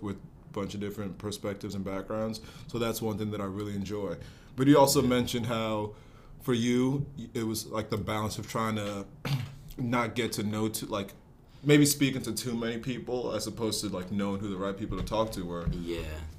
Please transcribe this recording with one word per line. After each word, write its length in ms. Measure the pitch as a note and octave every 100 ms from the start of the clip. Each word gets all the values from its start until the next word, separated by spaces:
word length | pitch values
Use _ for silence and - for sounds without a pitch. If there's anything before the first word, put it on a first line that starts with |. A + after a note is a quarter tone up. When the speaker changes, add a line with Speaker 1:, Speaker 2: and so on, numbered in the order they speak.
Speaker 1:
with 160 | G#2 G2
a 360 | - - -
bunch 220 | G#2+ G2 G2+
of 60 |
different 360 | G2+ - G2+ F2
perspectives 560 | G#2 G2 G#2 G2 G#2
and 100 | G2
backgrounds. 580 | F#2+ F#2+ G2 A2 A2 A2 - - -
So 100 | A#2
that's 240 | A#2 A2
one 160 | A2+ G#2
thing 140 | G#2+
that 100 | G#2
I 40 | G2
really 280 | G2 G#2
enjoy. 440 | G2+ F#2+ G#2 G2 E2 - - - -
But 120 | C3+
you 100 | C#3+
also 240 | C3+ C#3+
Speaker 2:
Yeah. 60 | B2
Speaker 1:
mentioned 400 | B2 A#2+ B2 A2+
how, 460 | A2+ A2 A2 G#2 - - - - -
for 100 | -
you, 540 | A#2+ A#2+ B2 B2+ C#3+ C#3 -
y-, 100 | A2+
it 100 | A#2+ A2+
was, 180 | G#2+ -
like, 240 | A2 G#2+
the 80 | G#2+
balance 400 | F#2 G#2+ G#2+ F#2
of 100 | G#2+
trying 280 | A#2+ A2 G#2+
to 300 | G2+ G2+ G2 - -
<clears throat> 520 | C#3 - - - -
not 340 | A#2+ B2 A2+
get 180 | A#2+ A2
to 100 | -
know, 240 | G#2 G#2+ A2
too, 180 | A2 -
like, 260 | G#2 G2 - - - - -
maybe 220 | C#3 D3+ C#3+
speaking 340 | - C#3 B2+
to 100 | A2
too 220 | G#2+ B2+ A#2
many 220 | A2+ A#2
people 540 | C3+ A#2 A2 B2 A#2
as 140 | G#2 A2
opposed 340 | G2 A2 G2
to, 80 | G#2
like, 220 | F2+ F#2
knowing 280 | G2+ G2+ G2
who 80 | G#2+
the 80 | F#2
right 200 | G2 G2
people 200 | G#2+ F#2+
to 60 |
talk 280 | F2+ A2 A2
to 120 | -
were. 240 | F2 E2+ E2+
Speaker 2:
Yeah. 300 | F2 E2+ E2+ D#2+ D#2 -